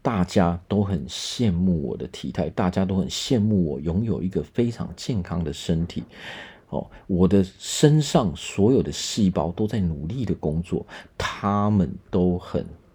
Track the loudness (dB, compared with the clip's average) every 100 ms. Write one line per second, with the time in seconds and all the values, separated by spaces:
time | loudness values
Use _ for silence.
0 | 0 0 2 2 2 0 -2 0 0 -2
1 | -4 -10 -8 0 0 2 2 0 -2 -6
2 | -8 -10 -8 -4 -2 0 0 0 0 0
3 | -2 -4 0 2 4 4 2 -2 -2 0
4 | 0 -2 -2 -4 -4 0 -2 -2 -10 -8
5 | -4 -4 -2 -4 -4 -6 -2 0 0 -6
6 | -10 -16 -16 -14 -16 -20 _ -8 -8 -18
7 | -2 4 6 6 4 -4 -10 4 6 6
8 | 4 2 2 -4 -8 2 4 4 0 -6
9 | -6 2 2 2 -2 -2 -2 0 -2 -2
10 | -6 -6 -4 -2 -2 -2 -2 -6 -6 -18
11 | -20 -8 -8 -4 -2 0 2 2 2 -4
12 | -4 2 2 0 -2 -6 -6 -14 _